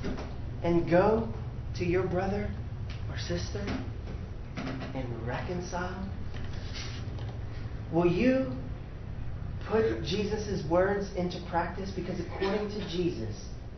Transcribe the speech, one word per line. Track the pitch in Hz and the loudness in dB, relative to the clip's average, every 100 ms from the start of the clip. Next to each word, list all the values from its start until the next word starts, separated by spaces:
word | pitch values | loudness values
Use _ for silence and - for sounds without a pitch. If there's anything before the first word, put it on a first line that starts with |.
| - - - - - - | -2 -2 -4 -4 -4 -2
and | 170 170 135 | 4 4 8
go | 170 202 226 220 - - - - - | 8 8 6 2 -2 -4 -4 -4 0
to | 175 | 2
your | 185 | 2
brother | 180 180 185 208 208 - - - - - - | 4 2 2 0 0 -2 -4 -4 -4 -4 -4
or | - | -4
sister | - 175 - 202 196 - - - - - - - - - 131 127 127 | -2 -2 -2 -2 -2 -2 -4 -6 -6 -6 -6 -8 -8 -6 -4 -4 -4
and | 135 123 120 123 | -4 -4 -4 -2
reconcile? | 135 - 180 175 175 180 196 190 - - - - - - - - - - - - - - - - - - | -2 -2 -2 -2 -2 -2 -2 -4 -4 -4 -2 -2 -2 -4 -4 -4 -6 -6 -4 -6 -4 -6 -4 -6 -6 0
Will | 165 175 | 4 6
you | 175 254 262 262 - - - - - - - - - - - - | 6 6 6 2 -2 -4 -6 -6 -8 -6 -4 -4 -4 -4 -4 2
put | 220 226 - | 4 4 2
Jesus' | - 202 196 214 202 175 147 | 0 0 2 0 0 -2 4
words | 175 190 202 196 180 | 4 6 4 0 0
into | 175 175 - | -2 -2 -2
practice? | 175 175 - 190 | 0 0 -2 -4
Because | 180 170 165 | -4 -4 -4
according | 170 - 190 208 208 | -4 0 2 2 0
to | 196 165 | -2 -2
Jesus, | 175 175 113 104 104 - - - | 0 0 0 -4 -4 -6 -8 -8